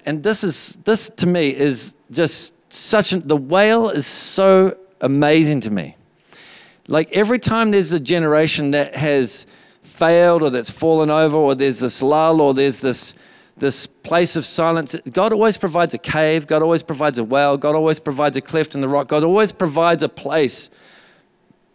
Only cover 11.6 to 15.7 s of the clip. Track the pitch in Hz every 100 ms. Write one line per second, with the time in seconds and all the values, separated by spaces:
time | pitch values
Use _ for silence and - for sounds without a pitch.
11.6 | 135 113 123 - 135 151 160 160 143 135
12.6 | 139 127 135 120 - - _ _ _ -
13.6 | 139 - - _ - 170 175 165 - -
14.6 | 165 165 143 160 - 147 214 214 220 196
15.6 | 190